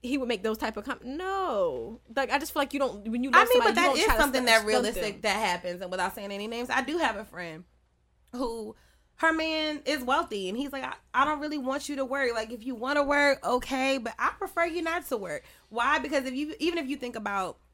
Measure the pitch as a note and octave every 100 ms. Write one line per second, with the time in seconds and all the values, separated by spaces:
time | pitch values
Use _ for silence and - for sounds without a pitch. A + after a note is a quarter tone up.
0 | B3 C#4 A#3+ A3 G#3+ A3 A3 G#3+ A3+ B3
1 | A#3+ C#4+ F#4 G4 F#4 G#3+ F3 B2+ A#2 A3+
2 | _ A3+ C4 C#4+ D4+ D#4 C#4+ C#4 C4+ G3+
3 | G#3 A#3+ C4+ E4 A#4 B4 G#4+ E4+ F4 C#4
4 | G#4 - C#4+ B3+ B3 A3+ G#3+ A#3 B3 G#3
5 | G#3+ G3+ F#3 G3 G#3+ F3+ F3+ F3 F#3 F#3
6 | F#3+ A3 G3+ G3 G#3 A#3 A#3+ B3 B3+ E4+
7 | C#4 G#3 G#3+ D#3+ E3+ D#3+ F3+ _ _ _
8 | _ _ _ B3 B3 A3+ G#3+ G#3+ _ _
9 | _ _ E4 D#4+ D#4+ D#4 D#4 D4+ - D4
10 | B3 C#4+ E4+ G#3 F#3 A3 C#4 C4+ F#3 -
11 | _ B3 C#4+ D4+ D4 D4+ B3+ C#4 C#4+ C#4+
12 | C4 C#4 C4 A#3 A3 A#3 A#3+ A#3+ B3+ D4
13 | C#4+ C#4+ C#4+ C4+ F3+ B3 - C4 C4+ C4+
14 | A#3 - B3 - F#4+ - E4+ E4 E4 E4+
15 | F4 A#3 F#3 D3+ - - _ A3 B3 D4+
16 | C4+ C#4+ C4 B3+ D4+ D4+ D#4+ E4+ C4+ C#4+
17 | A#3+ A#3+ G#3 G3+ F3+ - _